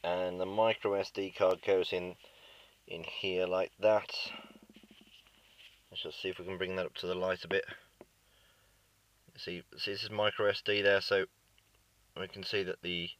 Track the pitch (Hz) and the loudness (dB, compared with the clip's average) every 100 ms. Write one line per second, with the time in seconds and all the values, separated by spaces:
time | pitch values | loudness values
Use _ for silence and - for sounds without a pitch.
0 | 87 90 90 90 92 101 110 110 107 98 | 0 0 0 -2 -2 4 4 4 2 0
1 | 98 - 95 - 92 92 - 95 90 92 | 0 -4 -6 2 2 4 2 2 2 -2
2 | 90 87 - - - - - _ - 85 | -4 -10 -20 -20 -20 -20 -20 _ -14 -12
3 | 82 - 98 90 90 90 95 _ 107 107 | -10 -6 -2 0 0 0 -2 _ 4 4
4 | - - - - - - - - - - | 2 -8 -8 -10 -18 -20 -20 -20 -20 -20
5 | - - - _ _ - - _ _ - | -20 -20 -20 _ _ -20 -20 _ _ -10
6 | 82 - 95 90 90 92 92 92 87 - | -10 -6 -6 -6 -8 -4 -2 -2 -4 -4
7 | 90 90 92 92 82 98 - - - _ | -4 -2 0 -2 0 0 -2 -14 -18 _
8 | - _ _ _ _ _ _ _ _ _ | -20 _ _ _ _ _ _ _ _ _
9 | _ _ _ - - 87 - - - 101 | _ _ _ -14 -10 -10 -12 -10 -8 -6
10 | 110 104 104 - 104 98 - 104 101 98 | -6 2 2 4 2 2 0 4 6 6
11 | - 98 92 _ _ _ _ _ _ _ | 4 2 0 _ _ _ _ _ _ _
12 | _ - 92 101 90 104 90 - 87 87 | _ -12 -10 -10 -4 -2 -2 -6 -6 -6
13 | 85 | -6